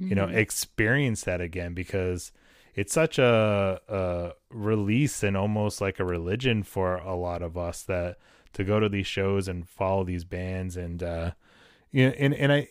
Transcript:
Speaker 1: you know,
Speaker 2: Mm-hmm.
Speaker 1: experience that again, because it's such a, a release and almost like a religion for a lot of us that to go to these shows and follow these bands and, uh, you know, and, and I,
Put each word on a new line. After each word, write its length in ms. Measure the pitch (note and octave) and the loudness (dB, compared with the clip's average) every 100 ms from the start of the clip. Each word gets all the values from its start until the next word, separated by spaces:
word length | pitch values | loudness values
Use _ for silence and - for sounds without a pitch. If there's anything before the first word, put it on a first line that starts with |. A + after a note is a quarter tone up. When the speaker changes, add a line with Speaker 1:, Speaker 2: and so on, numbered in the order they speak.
| F#3 | -2
Speaker 1:
you 80 | G2 | 0
know, 100 | G2 | 0
Speaker 2:
Mm-hmm. 20 | |
Speaker 1:
experience 960 | A2+ G#2+ - - - A2 C3+ C#3 G#2+ | 0 0 -2 -6 0 2 4 2 0
that 160 | - F2+ | -2 -4
again, 340 | F2 F2+ F2 | -4 -6 -6
because 580 | F2 F2 G2 F#2 F2+ - _ _ - - | -6 -4 -2 -2 -2 -8 _ _ -20 -12
it's 180 | - G2+ | -6 -2
such 260 | - D#3+ - | 2 2 4
a, 640 | B2 A2+ G#2+ G2+ G2 F#2+ - | 6 6 4 4 2 -2 -4
a 440 | G2 F#2 F2 F2 - _ | -2 -2 -2 -6 -10 _
release 720 | A#2+ G#2 A2 G2+ A#2 C#3+ - | -6 0 2 4 2 2 0
and 120 | G2+ G2 | 0 2
almost 440 | G#2 G#2+ G#2 - | 0 0 -2 -2
like 200 | G2 - | -4 -2
a 40 | |
religion 580 | F#2 F2 E2+ A2 B2+ A2 | -2 -2 -2 0 2 0
for 340 | G2 - F#2 F2+ | 0 -2 0 0
a 180 | F#2 F2+ | -4 -4
lot 260 | F2 F2 | -4 -4
of 160 | F2 F2 | -6 -6
us 240 | F2 - | -6 -8
that 340 | - F#2 F2 F2 _ - - | -4 -4 -4 -8 _ -20 -16
to 100 | - | -6
go 160 | F#2+ G#2+ | 0 2
to 80 | G#2+ | 2
these 180 | G2 F#2+ | 0 -2
shows 420 | - G2 G2 F#2+ | 0 0 0 -2
and 200 | F2 E2+ | -6 -10
follow 360 | - F#2+ G2 | -4 0 0
these 200 | F#2 F2+ | 0 -4
bands 520 | F2 F2+ F#2 F#2 F#2 F2+ | -6 -8 -6 -6 -6 -6
and, 260 | F2 E2+ | -8 -6
uh, 300 | F2 E2+ E2 - _ - - _ _ | -6 -4 -4 -8 _ -20 -20 _ _
you 140 | C#3 C3 | 4 4
know, 60 | - | 4
and, 160 | C#3 | 0
and 180 | C#3+ C#3 | 2 4
I, 160 | C#3+ - | 2 2